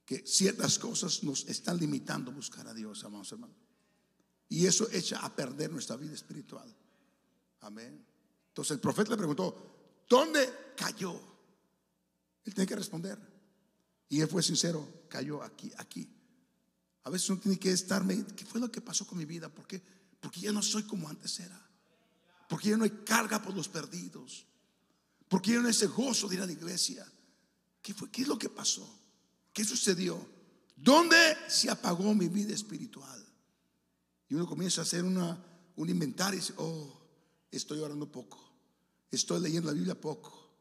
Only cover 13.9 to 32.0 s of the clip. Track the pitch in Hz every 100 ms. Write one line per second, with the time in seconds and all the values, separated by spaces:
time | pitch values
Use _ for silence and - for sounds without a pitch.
13.9 | _ - 147 151 175 160 156 170 160 143
14.9 | - - 127 139 147 113 - - - -
15.9 | - - - _ _ _ _ _ _ _
16.9 | _ 127 180 - 190 202 185 185 185 -
17.9 | 190 190 190 208 - - 226 240 - -
18.9 | - 196 180 151 165 156 - - 185 -
19.9 | - _ _ 147 170 202 208 202 214 208
20.9 | 190 151 - - - 175 - - _ _
21.9 | _ _ _ _ _ - 165 208 220 208
22.9 | 214 - 233 214 214 196 190 - 165 139
23.9 | 175 175 139 127 - - _ _ _ _
24.9 | _ _ _ - 185 202 240 240 220 208
25.9 | - 262 - 202 180 190 156 165 180 -
26.9 | - - - _ _ _ _ _ _ -
27.9 | - - - 269 254 - - 208 - -
28.9 | - _ _ _ _ _ - 214 254 -
29.9 | 175 180 170 - - - _ _ - 147
30.9 | 311 339 330 320 302 - - 294 - 196
31.9 | 175